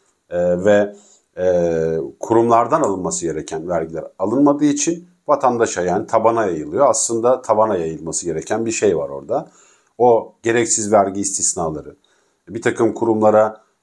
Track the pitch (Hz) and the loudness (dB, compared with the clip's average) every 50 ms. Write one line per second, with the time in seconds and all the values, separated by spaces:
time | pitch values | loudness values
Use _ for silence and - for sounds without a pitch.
0 | _ _ _ _ _ _ 87 87 87 90 87 87 92 104 104 104 104 - - - | _ _ _ _ _ _ -4 0 2 2 0 2 4 4 4 4 2 0 -6 -16
1 | _ _ _ _ _ _ _ 87 90 92 90 87 85 85 82 82 80 80 80 80 | _ _ _ _ _ _ _ -2 0 2 2 2 2 2 0 0 0 0 -2 -4
2 | 69 - - _ - - 113 117 117 120 117 117 120 98 147 165 - 107 95 92 | -6 -8 -10 _ -4 2 2 2 4 4 4 2 4 2 0 0 0 -2 -2 -4
3 | 90 85 85 - 87 80 78 78 78 - 82 80 80 90 87 82 80 80 80 78 | -4 -6 -6 -4 -6 -6 -6 -6 -8 -8 -10 -10 -6 -4 -4 -4 -4 -4 -8 -12
4 | 76 - _ - 95 101 117 135 143 143 143 147 151 147 139 - - 165 170 170 | -12 -12 _ -6 -4 -2 0 2 2 2 2 2 0 0 0 0 -2 -4 -4 -6
5 | - _ _ _ _ - 147 139 - 127 123 113 113 107 - 95 87 90 87 104 | -10 _ _ _ _ -2 -2 2 2 0 2 2 0 0 0 -2 -2 -2 -2 -2
6 | - - - 110 107 113 117 117 110 98 85 78 73 73 82 117 143 131 110 - | -2 0 -2 2 2 2 2 2 -2 -2 -4 -4 -6 -4 0 2 2 2 2 0
7 | - - 117 113 110 120 127 127 - - 110 107 110 110 101 87 82 80 80 76 | -2 -2 -4 0 2 2 0 0 0 0 2 2 2 2 0 -2 -2 -4 -6 -8
8 | 78 80 76 - - 85 78 80 - - 107 - 113 113 - - 113 101 87 78 | -8 -8 -8 -6 -6 -4 -6 -6 -6 -4 -4 -4 -4 -4 -2 0 2 2 2 2
9 | 71 69 69 69 69 - 120 147 175 - _ _ _ _ _ _ _ _ _ - | -2 -6 -8 -12 -8 -6 -6 -6 -6 -8 _ _ _ _ _ _ _ _ _ 2
10 | 123 123 117 110 - - _ _ - 117 113 120 117 110 - 113 107 101 110 101 | 4 4 4 4 0 -4 _ _ -2 0 0 0 0 0 -2 -4 0 2 2 2
11 | 98 98 98 101 98 - - - - - - 92 85 80 78 73 69 67 - _ | 2 2 -2 -4 -6 -6 -4 -4 -4 -4 -4 -4 -4 -6 -6 -8 -12 -14 -20 _
12 | _ _ _ _ _ _ _ _ _ - 87 113 - 120 113 - 120 107 101 - | _ _ _ _ _ _ _ _ _ -14 -12 -2 -2 -2 0 2 0 0 0 0
13 | 117 113 110 107 110 107 107 107 110 107 - - _ _ _ _ | 0 0 2 4 4 6 6 6 4 4 0 -10 _ _ _ _